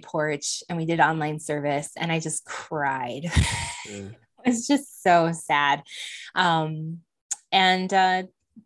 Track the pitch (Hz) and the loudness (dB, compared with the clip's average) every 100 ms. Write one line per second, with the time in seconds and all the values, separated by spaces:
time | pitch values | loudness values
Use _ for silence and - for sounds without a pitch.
0 | - 160 151 147 - - - 170 160 165 | -2 -2 0 -2 -4 -8 -6 -4 0 4
1 | 151 160 151 156 - 147 143 143 151 - | 4 4 -2 -4 -4 -2 0 -2 -4 -4
2 | 165 165 160 160 - - - 156 139 135 | -2 -2 -2 -6 -8 -12 -8 -2 -2 -2
3 | 123 131 165 - - - - - 104 101 | -6 -6 -2 0 0 -2 -6 -10 -12 -12
4 | 98 - _ _ 247 233 - 285 - - | -12 -16 _ _ 0 0 2 0 -2 -2
5 | 190 175 165 165 - 147 143 143 - - | 4 6 4 0 0 2 2 0 -4 -14
6 | - - - - 180 165 156 156 160 165 | -12 -12 -6 0 2 2 0 -4 -8 -10
7 | - _ _ - _ 190 185 185 185 190 | -14 _ _ -14 _ 4 4 4 2 4
8 | 185 185 185 _ _ - | 4 2 -2 _ _ -20